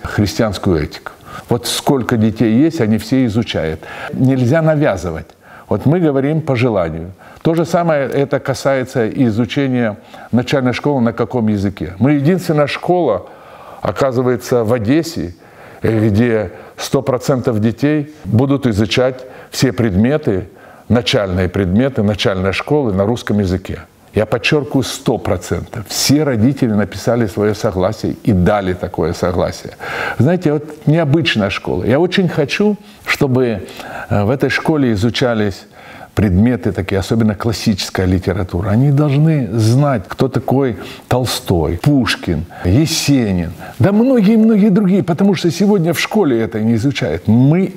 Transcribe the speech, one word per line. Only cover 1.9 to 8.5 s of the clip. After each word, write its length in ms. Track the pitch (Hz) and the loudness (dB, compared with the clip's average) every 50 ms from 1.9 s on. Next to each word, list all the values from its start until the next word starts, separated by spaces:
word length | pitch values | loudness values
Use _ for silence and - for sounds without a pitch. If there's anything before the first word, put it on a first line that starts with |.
| 147 131 110 - 123 110 | 0 0 0 0 0 2
детей 480 | 107 113 - - 127 110 110 123 151 | 2 2 2 2 2 4 4 4 4
есть, 160 | 165 156 - | 2 2 0
они 160 | 117 107 110 107 | 0 0 0 0
все 280 | - - 131 131 131 | -2 0 0 0 0
изучают. 560 | 113 95 120 107 - - 90 80 80 82 82 - - - - - - - | 0 0 -2 -2 -2 -2 -4 -2 -4 -4 -6 -10 -14 -14 -12 -12 -8 -4
Нельзя 480 | - 131 127 135 131 123 117 151 165 | 0 2 2 2 2 2 2 2 2
навязывать. 640 | 156 160 156 143 147 123 101 92 87 87 80 78 78 - - _ - - - - - - | 2 2 2 2 2 0 0 -2 -4 -6 -8 -8 -10 -14 -20 _ -20 -20 -20 -12 -6 -4
Вот 160 | 104 101 - | -2 0 2
мы 140 | 135 160 185 | 2 2 2
говорим 420 | 170 151 135 135 131 143 156 156 | 2 2 2 2 0 0 0 -2
по 140 | 156 156 135 | -2 -2 0
желанию. 560 | 113 127 123 110 95 85 80 78 80 82 92 98 - - - - - - | 0 2 2 2 0 0 -2 -4 -8 -10 -12 -14 -18 -20 -20 -10 -4 -2
То 100 | 156 165 | 0 0
же 120 | 165 165 | 0 0
самое 440 | 165 - 175 170 165 156 143 135 - | 0 0 0 2 2 0 0 0 -2
это 300 | - 139 139 - 143 131 | -2 -2 -2 0 -2 -4
касается 680 | - 139 | -2 -4